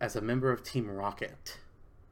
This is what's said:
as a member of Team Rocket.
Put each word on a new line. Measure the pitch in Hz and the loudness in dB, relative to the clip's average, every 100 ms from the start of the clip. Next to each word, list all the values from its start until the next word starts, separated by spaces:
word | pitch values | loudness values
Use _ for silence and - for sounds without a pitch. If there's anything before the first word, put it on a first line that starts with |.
as | 117 117 | 0 0
a | |
member | 107 123 131 | 2 4 4
of | 123 | 2
Team | - 135 107 | 2 0 0
Rocket. | 98 101 - - - - - - - - - - | 0 -2 -2 -8 -8 -14 -14 -16 -20 -20 -20 -20